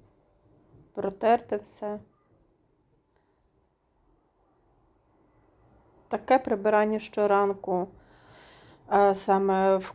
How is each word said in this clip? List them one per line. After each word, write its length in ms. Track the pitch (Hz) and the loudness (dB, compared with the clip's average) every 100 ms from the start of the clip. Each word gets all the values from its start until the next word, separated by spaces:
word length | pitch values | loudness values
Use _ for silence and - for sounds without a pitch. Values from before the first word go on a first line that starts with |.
| _ _ _ _ _ _ _ - _ | _ _ _ _ _ _ _ -20 _
протерти 600 | - 196 190 220 233 - 208 | -10 -8 -4 0 0 -2 -10
все. 440 | 208 - 208 208 - _ _ _ _ _ _ _ _ _ _ _ _ _ _ _ _ _ _ _ _ _ _ _ _ _ _ _ _ _ _ _ _ _ _ _ _ _ _ _ - | -10 -14 -12 -12 -14 _ _ _ _ _ _ _ _ _ _ _ _ _ _ _ _ _ _ _ _ _ _ _ _ _ _ _ _ _ _ _ _ _ _ _ _ _ _ _ -10
Таке 300 | 214 - 254 | -6 2 2
прибирання 600 | 254 214 208 214 214 214 | 2 -4 0 2 0 -2
щоранку, 880 | 214 - 208 196 202 196 - 185 185 - _ _ - - - - - - - | -6 -2 0 2 0 -4 -4 -4 -4 -12 _ _ -20 -20 -20 -20 -20 -20 -2
е, 220 | 202 202 | 2 4
саме 600 | 196 - 196 196 190 190 190 | 2 0 0 2 0 2 0
в 140 | 190 | -2